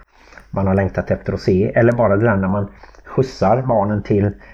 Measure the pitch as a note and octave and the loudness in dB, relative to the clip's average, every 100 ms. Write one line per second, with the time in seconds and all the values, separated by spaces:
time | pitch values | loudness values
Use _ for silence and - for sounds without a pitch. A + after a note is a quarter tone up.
0 | - _ - - - - G2 F#2+ F#2+ - | -14 _ -20 -20 -10 -4 0 0 0 -2
1 | - G2 - G2 - F#2+ A2 C3 A#2 A#2+ | -4 -4 -4 -4 0 2 2 2 2 4
2 | A2+ G2 A#2 G2 F#2+ G2+ G2 - - - | 2 2 2 0 0 -2 -4 -10 -20 -20
3 | - - C3 - F#2+ A#2+ C3 A2+ G2+ G#2 | -6 -2 -2 0 0 0 0 0 0 -2
4 | G2+ G#2 G2+ G2+ - | -2 0 0 -2 -12